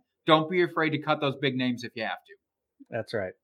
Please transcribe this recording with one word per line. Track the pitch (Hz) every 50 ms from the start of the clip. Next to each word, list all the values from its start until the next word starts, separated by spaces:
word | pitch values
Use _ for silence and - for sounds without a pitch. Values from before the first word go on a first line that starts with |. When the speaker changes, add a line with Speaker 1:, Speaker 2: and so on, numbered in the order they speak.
| _ _ _ _ _
Speaker 1:
Don't | - 156 156 156 156
be | 185 180 175
afraid | 170 170 175 160 156
to | 156 143 -
cut | 156 151 151
those | 151 139 127 -
big | 143 139 127
names | 127 127 127 123 113 117
if | 110 -
you | 113 110
have | 98 90 - -
to. | - - - _ _ _ _ _ _ _ _ - -
Speaker 2:
That's | - 113 110 - -
right. | 110 95 92 - -